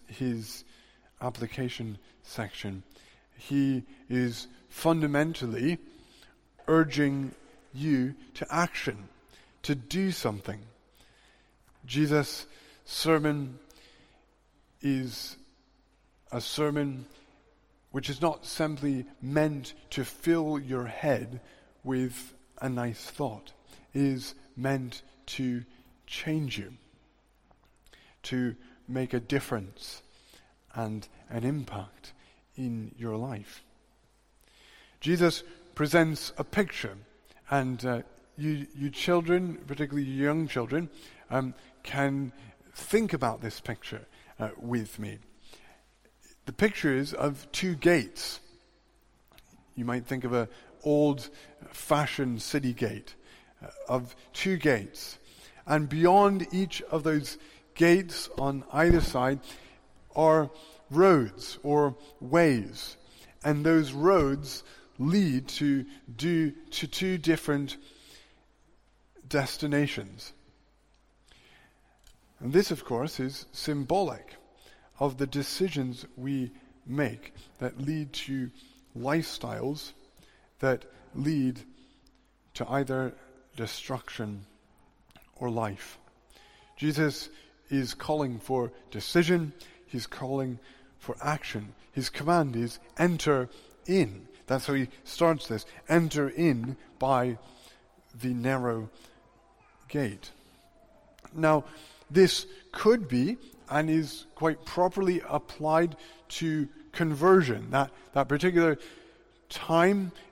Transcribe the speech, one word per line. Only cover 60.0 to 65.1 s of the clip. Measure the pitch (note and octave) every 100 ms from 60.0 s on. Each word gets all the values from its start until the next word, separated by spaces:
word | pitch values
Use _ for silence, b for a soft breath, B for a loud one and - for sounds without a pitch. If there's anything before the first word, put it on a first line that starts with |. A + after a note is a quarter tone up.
| - -
are | D#3+ D#3 C#3+ B B B -
roads | C#3+ F#3+ D#3+ A2 - - -
or | D3 D3 C#3+ C3 B -
ways. | B2+ E3 E3 A#2+ G2 - - - B B B B
And | D3 D3
those | D#3 D#3+ C#3+
roads | C#3 E3+ F#3+ C#3 C#3 C#3 - B B B -
lead | C#3